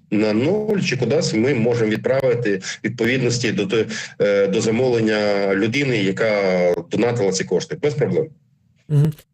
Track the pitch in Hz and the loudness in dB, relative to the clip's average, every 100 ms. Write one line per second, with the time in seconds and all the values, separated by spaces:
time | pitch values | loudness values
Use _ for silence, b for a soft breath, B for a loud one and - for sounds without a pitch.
0 | - 98 107 107 147 214 214 208 - 123 | -4 0 2 2 0 0 0 -2 -2 -2
1 | 120 143 - 110 123 139 117 117 110 107 | 0 0 0 0 0 2 0 2 0 0
2 | 117 135 135 117 110 95 B B 110 - | 0 0 2 0 0 -4 B B -8 -2
3 | 220 254 120 120 110 95 95 117 104 B | -2 0 0 0 -2 -2 -2 0 -2 B
4 | B B 101 101 98 104 110 110 131 117 | B B 0 2 2 0 0 0 2 2
5 | 110 107 104 101 98 98 113 135 139 113 | 2 0 0 0 0 0 0 0 0 0
6 | 95 92 110 104 95 92 90 87 85 104 | 0 0 0 2 2 2 2 2 0 0
7 | 117 113 98 92 95 87 - - 147 139 | 0 2 0 0 -2 -2 -2 -4 -4 0
8 | 101 85 71 - _ _ _ _ - 147 | 0 0 -4 -8 _ _ _ _ -2 2
9 | 156 - - | 2 -2 -16